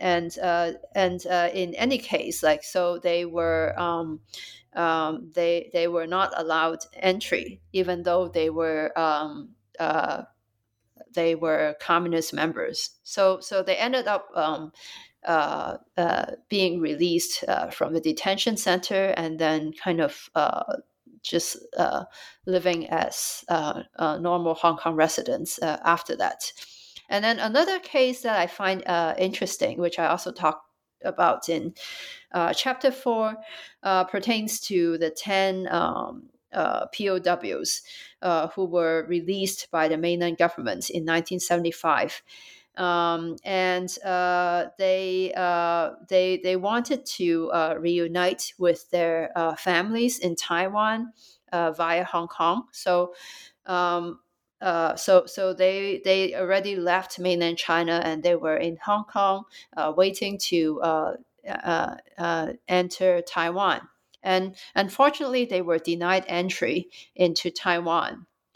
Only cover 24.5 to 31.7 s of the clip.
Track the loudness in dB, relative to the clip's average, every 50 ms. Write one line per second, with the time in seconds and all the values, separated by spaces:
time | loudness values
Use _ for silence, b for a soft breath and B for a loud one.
24.5 | 0 4 2 2 2 2 -2 -2 2 4 2 2 2 -2 -2 -2 -2 -2 -4 -6
25.5 | -6 -4 -2 -2 -2 0 2 2 2 2 0 -6 -2 0 0 -2 -2 -4 -10 -12
26.5 | B B B B B B B B B B B B -2 0 2 2 0 0 0 2
27.5 | 4 4 4 4 0 -4 -4 0 2 4 4 4 2 -2 -2 0 2 2 2 0
28.5 | -2 -2 -2 -2 -2 -2 0 0 0 2 2 0 2 0 0 0 0 -2 -4 -4
29.5 | -2 -2 -2 -2 0 0 -2 -2 0 0 2 2 2 0 -2 -8 -6 0 0 0
30.5 | 0 0 -10 _ _ _ _ _ _ _ -6 -4 0 2 4 4 4 2 0 -4
31.5 | -4 -4 -4 -6